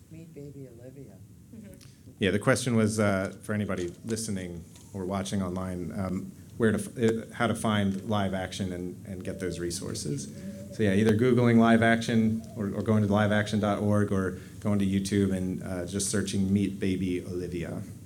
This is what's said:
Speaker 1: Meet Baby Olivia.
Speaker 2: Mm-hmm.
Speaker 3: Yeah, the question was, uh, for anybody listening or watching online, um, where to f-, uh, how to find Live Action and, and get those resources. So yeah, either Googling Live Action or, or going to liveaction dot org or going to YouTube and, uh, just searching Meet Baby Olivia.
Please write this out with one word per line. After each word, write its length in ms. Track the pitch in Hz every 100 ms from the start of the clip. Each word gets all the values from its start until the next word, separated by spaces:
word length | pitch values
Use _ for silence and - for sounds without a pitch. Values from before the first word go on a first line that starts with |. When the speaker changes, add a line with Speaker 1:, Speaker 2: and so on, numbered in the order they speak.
| -
Speaker 1:
Meet 240 | 160 165
Baby 340 | 147 143 139 127 117
Olivia. 360 | 127 135 131 95 - - - 220
Speaker 2:
Mm-hmm. 140 | - - - - - -
Speaker 3:
Yeah, 120 | -
the 80 | 151
question 380 | 135 123 131 113
was, 240 | 107 110
uh, 320 | 104 95 95 -
for 120 | -
anybody 360 | 107 98 90 87 85
listening 580 | 110 110 110 95 90 85 - - -
or 140 | 98 90
watching 360 | 98 95 101
online, 520 | 92 90 92 90 85 -
um, 340 | 95 92 - - - -
where 140 | 113
to 60 | 98
f-, 200 | - -
uh, 360 | 113 113 -
how 120 | - 117
to 80 |
find 520 | 117 113 104 98 95 -
Live 260 | 104 98
Action 380 | 95 92 - 95
and, 280 | 90 90 87 101
and 180 | 92
get 160 | 90 92
those 180 | 90 82
resources. 680 | 87 85 98 - - 143 - - - - -
So 100 | -
yeah, 100 | 107
either 240 | 98 110 107
Googling 420 | 127 123 120 117
Live 240 | 113 113
Action 600 | 117 113 113 113 110 110 -
or, 120 | 110 101
or 160 | 98
going 200 | 98 107
to 60 | 104
liveaction 520 | 101 104 104 104 107
dot 200 | 104 101
org 320 | 104 104 98
or 260 | 95 92 - - -
going 180 | 107 101
to 80 | 98
YouTube 480 | 98 98 101 98
and, 280 | 95 92 92
uh, 240 | 90 92 90
just 240 | 98 98
searching 420 | 104 92 101 95
Meet 260 | 101 98 -
Baby 460 | 98 90 95 90 85
Olivia. 540 | 90 90 85 80 80 - -